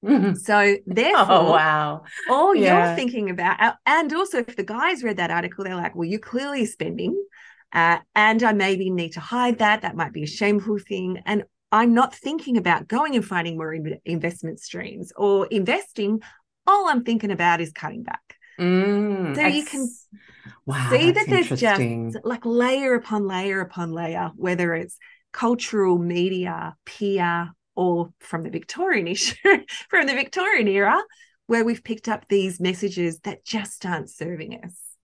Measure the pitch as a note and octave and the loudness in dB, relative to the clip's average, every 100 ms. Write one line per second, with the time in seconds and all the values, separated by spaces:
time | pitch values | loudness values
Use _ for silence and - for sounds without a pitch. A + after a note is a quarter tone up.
0 | G3 C#4+ G3 F#3+ - G#3 G3+ G3+ - F#3 | 4 4 4 0 2 4 6 4 0 0
1 | C#4 F#4+ F#3+ F#3 D#3+ D#3+ D#3 D3+ D3+ D#3 | 4 4 6 6 6 6 4 2 0 -4
2 | - - - C4 F4+ F4+ F#3+ F3 F3 E3+ | -12 -12 0 4 4 6 6 6 4 0
3 | B3+ A#3+ G3+ F3+ F3+ - A3 - - D4+ | -2 -2 -4 0 0 2 2 2 2 2
4 | D#4 D#4 F#4+ C#4 A#3 - F#3 A3 D#4+ E4 | 2 -2 -2 -2 -4 -8 -8 -2 -2 -2
5 | A#3+ F#3 F3 E3+ F3 F3 F#3+ F#3 E3+ - | -4 -2 -2 -2 -4 -8 -8 -6 -6 -6
6 | E3+ G#3+ - A#3+ C#4 C#4+ A3 - D#3+ E3+ | -6 -6 -6 -6 -4 -4 -4 -4 -8 -6
7 | F3+ G4 G4+ - - - _ E3+ E3+ E3+ | -4 -4 -6 -14 -20 -20 _ 2 2 2
8 | - - G#3+ A3+ A3+ G#3 F#3+ F#3+ F#3 F3+ | 0 2 4 4 2 2 0 0 -2 -2
9 | E3+ D#3+ D3+ A#3+ B3 A#3 G#3+ G#3+ - D#3+ | -4 -8 -6 -2 0 2 2 2 -2 -6
10 | D#3+ - D3+ - G#3 G#3 G3+ G#3 G3 G3 | -6 -6 -10 -2 0 0 0 -4 -4 -6
11 | F3+ F#3 - G#3 - _ _ G#3+ A#3+ A#3 | -4 -6 -2 -4 -4 _ _ 4 6 4
12 | C4 - - D#4 C#4+ A#3 F3+ E3 - A#3 | 2 -2 -8 -8 -2 0 2 0 0 -2
13 | D4+ B3+ G3+ F3+ E3+ E3 D#3+ D#3+ D3+ - | 0 0 -2 -4 -4 -6 -6 -6 -8 -10
14 | - E3 E3 F3 D#3+ - - F3 E3 - | -6 -4 -4 -6 -10 -12 -14 -12 -12 -12
15 | F3+ - G3+ G3 G3 A3 F#3+ D#4+ - - | -16 -2 2 2 2 -2 0 -2 -4 -4
16 | G3+ A3 - _ _ _ - G4+ F#4 C4+ | -2 -2 -6 _ _ _ 2 2 4 0
17 | A#3+ A3+ G#3 F3+ F3 E3+ D#3+ D#3 D#3 - | 0 -2 -2 0 2 2 -2 -8 -12 -10
18 | - - _ - _ - F3 F#3 G3 G3+ | -10 -12 _ -20 _ -2 2 4 4 2
19 | G#3 G3 F3 C#3 D4+ D4 D4+ C#4 B3 - | 0 0 -2 0 0 -2 -4 -6 -6 -8
20 | _ G3+ _ - G#3+ - - C3+ B2+ B3+ | _ -20 _ -20 -20 -16 -8 -4 0 4
21 | E4 G4+ G#4 F#4+ C#4 B2+ A#3 G3 A#2+ A#2 | 4 2 2 0 0 0 2 2 0 -2
22 | A#2 D#3 - A#3+ A#3 A#3 B3 C4 C4+ A#3+ | -6 -6 -6 -6 -2 0 2 0 0 0
23 | A#3+ G#3+ G3 F#3 G3 G3 F3+ - E3+ E3 | 0 -4 -2 -4 -4 -4 -6 -8 -8 -6
24 | E3 E3+ E3+ - F#3 F3+ F3 E3 F3 - | -6 -6 -8 -4 -2 0 0 -2 -6 -16
25 | - - _ - A#3+ A#3+ - A3 F#3+ F3 | -20 -20 _ -4 0 0 -2 0 4 2
26 | E3+ F3 F3+ F#3 F3+ E3 E3 - - - | 2 0 0 0 -4 -6 -10 -12 -20 -6
27 | G3+ G3 F3 E3+ E3+ - _ - F3+ E3+ | -2 0 0 0 -4 -12 _ -2 0 0
28 | F3 _ - E3 D#3+ E3 - - F#4 C4 | -2 _ -10 -8 -6 -10 -10 -6 0 0
29 | E3+ G3+ - - G4 G4 - - - F#4 | -2 -2 -4 0 2 2 0 -16 -2 0
30 | C#4 C4 C#4 - F#4 F#4+ G#3+ G3 G3+ D#4+ | 0 -2 -4 -4 0 2 2 2 4 2
31 | A4 _ _ _ - A#3 A3+ A3+ - G#3+ | 0 _ _ _ -2 0 2 -2 -6 -8
32 | - G#3+ _ G3 F#3+ F3+ F3+ F3+ G3+ F#3 | -6 -6 _ 0 0 -2 -4 -2 -4 -2
33 | E3+ D#3+ G3+ - - A3+ G3+ - F#3 E3+ | -4 -4 -12 -14 -8 -8 -6 -10 -6 -6
34 | C#3+ - D#3+ E3+ D#3 - F3+ - - - | -8 -10 -10 -10 -12 -14 -16 -16 -16 -18